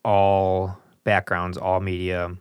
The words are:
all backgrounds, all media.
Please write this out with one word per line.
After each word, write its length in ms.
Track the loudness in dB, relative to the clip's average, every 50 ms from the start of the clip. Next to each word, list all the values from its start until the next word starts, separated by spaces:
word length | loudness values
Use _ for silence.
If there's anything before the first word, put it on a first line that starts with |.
| -2
all 760 | 2 2 4 4 4 4 4 2 2 0 0 -2 -4 -6 -12 -18 _ _ _ _
backgrounds, 540 | 0 0 0 0 0 -2 -2 -2 -4 -6 -4
all 220 | -2 -2 0 0
media. 560 | 0 -2 -4 -4 -4 -4 -4 -4 -4 -6 -8 -10